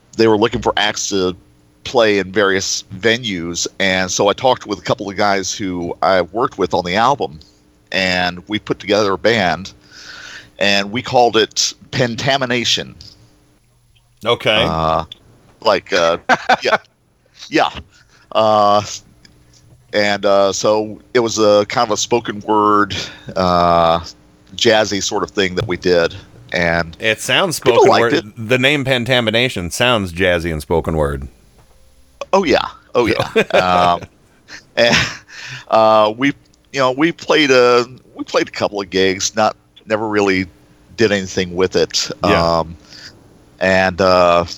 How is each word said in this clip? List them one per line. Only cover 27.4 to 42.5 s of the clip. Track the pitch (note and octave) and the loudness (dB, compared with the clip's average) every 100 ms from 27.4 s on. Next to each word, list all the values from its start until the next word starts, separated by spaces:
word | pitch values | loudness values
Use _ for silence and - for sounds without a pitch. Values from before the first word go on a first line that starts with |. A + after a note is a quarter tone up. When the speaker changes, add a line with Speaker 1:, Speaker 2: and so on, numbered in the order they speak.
| F#3 - | -2 -2
Speaker 1:
people | - - | 0 4
Speaker 2:
spoken | F#4+ | 4
Speaker 1:
liked | G2 A#2 | 4 2
Speaker 2:
word. | D3 G3+ | 0 -4
Speaker 1:
it. | A#2+ A2 | -12 -2
Speaker 2:
The | B2 | 0
name | C3 D3 | 2 0
Pentamination | C3 B2+ A#2+ B2 A2 A2+ B2+ - E2+ | 0 -2 0 0 0 0 -2 -4 -8
sounds | - B2 A#2 F#2+ | -2 0 0 -2
jazzy | E2+ F#2 F2 E2+ | -2 0 0 -2
and | D#2 | -6
spoken | - E2 D#2+ D#2+ | -2 -2 0 -2
word. | C#2+ C#2 C2 _ _ _ _ _ - _ _ - - | -2 -4 -10 _ _ _ _ _ -20 _ _ -18 -2
Speaker 1:
Oh, | G3 | -2
yeah. | E3 F#2 - - _ | 2 0 0 -10 _
Oh, | - A2+ | -2 0
yeah. | - - A3 - | -2 -2 -2 0
Speaker 2:
<laughs> | - | 0
Speaker 1:
Um, | F2+ F2+ F2+ E2+ - _ _ _ _ - _ - | 2 2 2 0 -4 _ _ _ _ -20 _ 0
and, | A#2 - - - - - - C3 - | 2 2 -2 -8 -20 -20 -16 -16 0
uh, | A2 A2 A2 G#2+ A2+ | 2 4 4 2 0
we, | C#3 - _ _ _ | -4 -4 _ _ _
you | C#3 | -2
know, | B2+ | -2
we | B2+ E3+ | 0 -2
played | - - D#3 C#3+ | -2 0 2 4
a, | C3 B2 B2 A#2+ B2 _ | 6 6 4 2 -10 _
we | - | -16
played | D4 - - | -4 -4 -4
a | |
couple | - - G2+ | -4 -4 -4
of | F#2 | -4
gigs, | F#2+ F#2+ F#2+ - A2 | 0 0 0 -4 0
not, | G#2+ - _ _ G2+ | 0 -2 _ _ -6
never | G#2+ A2 | -4 -2
really | G#2 G2+ F#2 F#2+ _ _ _ _ - | 0 2 0 -2 _ _ _ _ -2
did | A2 | 0
anything | G2+ F#2+ - F2+ F2 | 0 -4 -6 -4 -2
with | F#2 F2 | 0 2
it. | D#2+ - - - | 0 -2 -6 -4
Speaker 2:
Yeah. | F2 E2 E2+ | -2 0 2